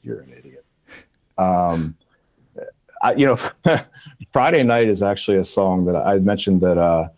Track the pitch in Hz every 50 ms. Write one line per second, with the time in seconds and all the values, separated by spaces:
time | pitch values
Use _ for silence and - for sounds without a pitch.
0 | - - 57 - 65 65 65 65 65 67 64 - - _ _ _ _ - - -
1 | - _ _ _ _ _ _ - 92 92 90 90 90 87 82 82 80 80 78 _
2 | _ _ _ _ _ _ _ _ _ _ _ - - - - _ _ _ - -
3 | - - - 135 139 135 120 120 - - - _ - 165 160 - - _ - -
4 | - - - - - - - 139 127 160 170 156 127 120 117 117 117 110 101 92
5 | 101 101 101 98 - - 101 95 95 - - 104 98 95 92 92 90 90 87 78
6 | - 98 101 98 95 101 104 98 - 101 95 90 90 90 87 87 85 85 85 82
7 | 80 80 -